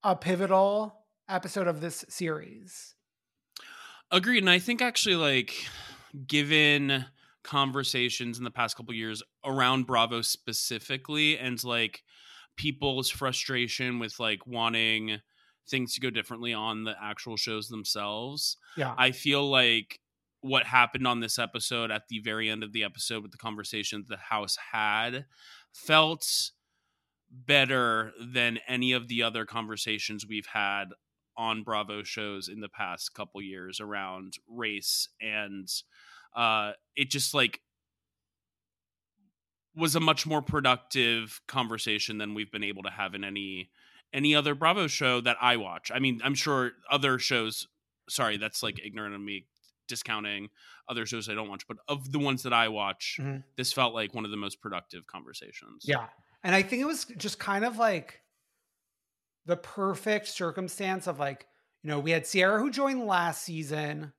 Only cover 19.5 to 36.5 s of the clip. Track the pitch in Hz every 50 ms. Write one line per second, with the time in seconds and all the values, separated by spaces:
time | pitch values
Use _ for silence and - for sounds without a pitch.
19.5 | 135 131 123 120 113 113 104 - - - _ _ _ _ _ _ _ _ - 135
20.5 | 135 131 113 120 123 127 123 120 - 131 131 127 120 120 117 110 - - 117 107
21.5 | - 117 - - 127 117 117 110 107 107 - - 117 110 107 117 107 110 110 110
22.5 | 110 107 113 104 104 113 107 101 - - - - 117 110 107 104 - - - 117
23.5 | 107 104 101 - - 110 101 - - 104 98 - 107 - - - 113 107 104 95
24.5 | - - - - - 110 107 107 104 110 113 120 123 131 143 - _ _ - -
25.5 | - - - _ - - - - 156 156 156 156 165 156 - - - - - -
26.5 | - _ _ _ _ _ _ _ _ _ _ _ _ _ _ _ 123 127 123 127
27.5 | 143 143 135 127 135 131 123 117 113 110 110 110 - - 117 120 127 127 120 120
28.5 | 113 110 - - 127 123 123 123 127 123 117 120 120 117 117 113 110 113 110 -
29.5 | - 113 113 107 110 101 - 117 107 104 - - 107 101 107 104 110 104 101 -
30.5 | - 110 104 98 101 101 98 92 87 - _ _ _ _ _ _ _ 117 113 113
31.5 | 110 110 104 117 110 104 104 98 104 104 104 - - 113 107 104 101 98 92 -
32.5 | 98 107 104 98 - - 104 90 87 - - - - - 104 - - 101 101 95
33.5 | 95 92 90 92 92 - 107 104 104 101 98 92 92 92 95 92 - - _ -
34.5 | 117 120 117 110 104 101 95 - - - - - _ - 110 110 107 107 104 101
35.5 | 98 98 95 92 - - - _ _ - - - - - - - - 120 120 113